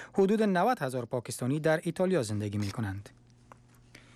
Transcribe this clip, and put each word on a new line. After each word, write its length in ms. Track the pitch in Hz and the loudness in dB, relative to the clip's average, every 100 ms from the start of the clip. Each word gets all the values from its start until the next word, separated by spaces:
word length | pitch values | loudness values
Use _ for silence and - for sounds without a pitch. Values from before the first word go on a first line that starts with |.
| - - | -4 2
حدود 280 | 190 214 | 4 4
نود 400 | 214 180 208 254 | 2 4 2 2
هزار 220 | 131 127 117 | -2 -4 -4
پاکستانی 560 | 127 - - 127 151 | -6 -6 -4 -2 0
در 200 | 156 160 | 2 2
ایتالیا 400 | 175 165 185 175 | 0 -2 0 0
زندگی 360 | 110 104 104 104 | 0 -2 -2 -2
می‌کنند. 500 | 101 - 107 98 - - - _ - - _ - - - - | -4 -4 -6 -6 -12 -20 -20 _ -20 -20 _ -20 -20 -20 -20